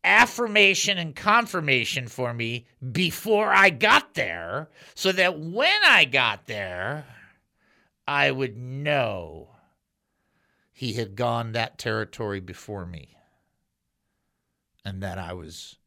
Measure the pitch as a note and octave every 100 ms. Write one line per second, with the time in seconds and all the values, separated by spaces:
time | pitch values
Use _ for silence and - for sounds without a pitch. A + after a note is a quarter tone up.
0 | F3+ G#3 B3 - A#3+ G#3 G3 F#3 - F#3+
1 | E3 C3+ G#3 A3 A#3 F3+ D3+ B2+ A2+ -
2 | A#2+ - B2 A#2 A2+ A#2+ - _ B2+ B2
3 | F3+ - A3 G#3 G#3+ G3 G3 C#3 G3 C#4
4 | - - A2+ E2+ E2+ A2+ D#3+ _ - -
5 | F#3+ F#3 F#3 D#3+ D#3+ F#3+ D#4 G#4 F#4+ A3+
6 | D3 C3+ A#2+ G2+ - G#2+ F#2+ F2+ G2 D3
7 | C3+ A#2+ - _ _ _ _ _ _ _
8 | - C#3+ C#3+ C3 C3 G#2 B2 C3+ D3 D3
9 | A#2 G2 E2 D#2+ - _ _ _ _ _
10 | _ _ _ _ _ _ _ _ B2+ A2
11 | G#2+ G2 A#2+ A#2 A#2 A2+ A2+ - A#2+ G#2+
12 | G#2+ - G#2 G2+ F2+ F2 - G2+ F2 E2
13 | C2 _ _ _ _ _ _ _ _ _
14 | _ _ _ _ _ _ _ _ G2 F#2+
15 | F#2+ F#2 F2 F2+ D#2+ E2+ - -